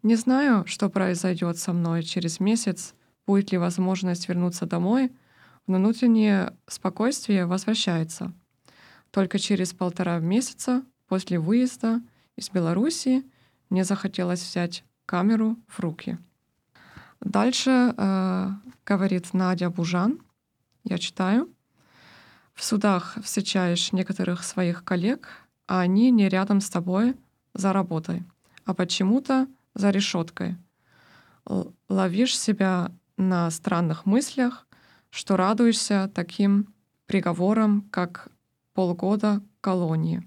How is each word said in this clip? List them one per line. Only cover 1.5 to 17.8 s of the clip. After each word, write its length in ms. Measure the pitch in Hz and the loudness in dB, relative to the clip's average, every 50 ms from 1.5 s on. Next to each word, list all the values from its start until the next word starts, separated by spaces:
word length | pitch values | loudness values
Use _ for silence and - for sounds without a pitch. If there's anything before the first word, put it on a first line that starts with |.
| 170 | -2
со 160 | 170 - - 175 | -4 -4 -2 0
мной 280 | 175 170 165 165 170 | 0 0 0 0 -2
через 380 | 160 165 - 180 175 170 165 - | -2 -2 -4 -2 -2 -2 -2 0
месяц, 560 | 185 202 226 233 - 202 180 - - - _ _ _ _ _ _ _ | 0 2 2 2 0 -2 -4 -4 -8 -16 _ _ _ _ _ _ _
будет 240 | - 202 196 202 202 | 2 2 2 2 0
ли 80 | 196 180 | -2 0
возможность 680 | 170 175 175 - 185 185 190 185 185 180 175 175 - - | 0 -2 0 0 0 0 0 0 -2 -2 -4 -4 -4 -4
вернуться 360 | 180 175 175 180 175 - 185 | -2 0 0 -2 -2 -4 -6
домой, 460 | 170 - 170 175 185 226 262 269 254 - _ _ _ _ _ - - _ _ _ | -4 -2 0 0 2 2 2 2 0 -4 _ _ _ _ _ -20 -20 _ _ _
но 100 | - 185 | 0 0
внутреннее 800 | 185 190 214 226 233 254 240 226 220 214 214 202 190 180 - - _ _ | 2 4 2 2 4 4 4 6 6 6 4 4 2 0 -2 -6 _ _
спокойствие 800 | - - - - 190 180 - 214 247 285 - - - 208 190 180 | -16 -16 -6 -6 -6 -2 0 0 0 0 -2 0 0 2 2 2
возвращается. 880 | 170 180 190 196 - 220 220 - - 170 165 160 160 - - - 180 - - _ _ _ _ _ - _ _ - - - - _ _ | 0 -2 -2 0 -2 0 0 0 0 0 0 -2 -4 -6 -10 -10 -10 -10 -14 _ _ _ _ _ -20 _ _ -20 -20 -20 -20 _ _
Только 260 | - 202 190 180 - | 0 0 0 2 0
через 360 | 196 - - 208 190 185 175 - | -4 0 0 0 0 0 -4 -4
полтора 440 | - 185 180 170 - 180 180 170 | -4 -4 -4 -2 -2 -2 -2 0
месяца 680 | 170 160 170 190 233 262 - - _ - - 254 254 262 _ _ _ _ | 0 0 2 2 0 0 -2 -8 _ -2 0 0 0 -2 _ _ _ _
после 300 | _ 190 190 185 - 180 | _ -4 -4 -2 0 -2
выезда 640 | 170 156 165 214 240 254 254 - - - 226 226 240 233 - _ _ _ _ _ | 0 2 2 2 2 2 0 -2 -2 -2 0 0 0 -4 -8 _ _ _ _ _
из 140 | - - - | -14 -14 -4
Беларуси 760 | - 185 170 165 170 185 233 311 330 - - 262 254 262 262 - _ _ _ _ _ _ _ _ | -2 -2 0 0 0 2 0 0 -2 -2 0 0 0 0 0 -6 _ _ _ _ _ _ _ _
мне 140 | 190 185 190 | 0 0 2
захотелось 580 | 185 202 196 - 190 - - 180 175 180 180 | 0 -2 -2 -2 -6 -4 -2 -2 -2 -2 -4
взять 420 | 180 - - 180 175 175 175 - _ _ _ _ _ | -6 -6 -4 -4 -4 -4 -6 -10 _ _ _ _ _
камеру 520 | - - 175 185 208 226 220 220 220 233 226 _ | -4 -2 0 2 2 2 4 2 0 -2 -4 _
в 120 | _ - - | _ -10 -6
руки. 380 | 190 165 156 - - - - 175 - _ _ _ _ _ _ _ _ _ _ - - - - - - - _ _ | -6 -6 -6 -6 -8 -8 -8 -8 -12 _ _ _ _ _ _ _ _ _ _ -20 -20 -20 -20 -20 -20 -20 _ _
Дальше, 760 | - 196 196 202 214 247 254 - - 262 262 254 | -8 -2 0 2 2 2 0 0 2 4 4 6